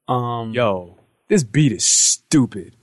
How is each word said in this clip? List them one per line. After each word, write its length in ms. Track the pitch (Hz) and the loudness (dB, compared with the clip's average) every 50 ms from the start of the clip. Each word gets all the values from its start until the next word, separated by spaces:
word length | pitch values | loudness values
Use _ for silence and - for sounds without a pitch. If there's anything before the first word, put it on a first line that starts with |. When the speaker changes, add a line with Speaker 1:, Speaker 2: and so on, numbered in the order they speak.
| _ | _
Speaker 1:
Um, 440 | - 131 123 123 120 120 117 117 110 110 | -4 -4 -2 -2 -4 -6 -6 -8 -6 -2
Speaker 2:
Yo, 440 | 123 120 107 95 90 90 87 - _ _ _ _ _ _ - | -2 0 0 -2 -4 -6 -14 -20 _ _ _ _ _ _ 0
this 140 | 208 190 131 | 2 2 2
beat 280 | 104 104 147 156 131 | 2 0 2 2 2
is 120 | 101 85 - | 0 0 -2
stupid. 920 | - - - - - - - _ - - 147 120 - - 98 85 - - _ | 0 2 2 2 0 -2 -4 _ 0 2 2 2 2 -2 -10 -16 -16 -20 _